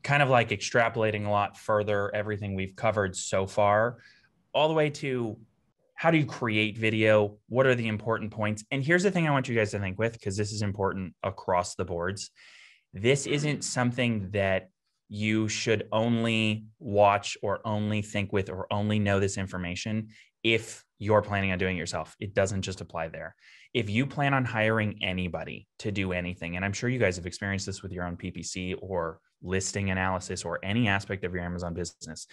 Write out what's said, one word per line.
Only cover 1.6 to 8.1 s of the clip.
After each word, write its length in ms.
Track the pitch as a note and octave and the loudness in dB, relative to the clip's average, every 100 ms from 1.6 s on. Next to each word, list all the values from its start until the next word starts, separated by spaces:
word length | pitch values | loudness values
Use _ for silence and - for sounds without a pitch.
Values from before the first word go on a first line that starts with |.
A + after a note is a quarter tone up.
| - G#2+ G#2 G2+ G2+ G#2 | 0 2 2 0 0 -2
everything 400 | G#2 G#2 G2+ F#2+ | -4 -4 -4 -4
we've 200 | F#2+ - | -6 0
covered 400 | A#2 G#2+ F#2+ F2 | 0 2 0 -4
so 300 | - G2 F#2+ | -2 -2 0
far, 540 | - G2+ G#2 A#2 B2 - _ _ _ _ - | 2 4 4 2 -4 -20 _ _ _ _ 2
all 120 | D#3 | 2
the 60 | |
way 160 | D#3+ D3+ | 4 2
to 480 | D3 D3 B2+ A#2 A2 - _ _ _ _ - | 0 -4 -2 -4 -8 -16 _ _ _ _ 0
how 140 | E3 | 4
do 80 | D#3+ | 4
you 80 | B2+ | 2
create 520 | - A#2 G#2+ G#2+ A2+ | -2 0 2 0 0
video? 600 | A2 A2 G#2+ G#2+ G#2 G#2 _ | 0 4 6 6 4 -2 _
What 160 | A#2+ C3 | 2 4
are 100 | B2 | 4
the 140 | A2+ | 0
important 420 | G#2+ A#2 | -2 -2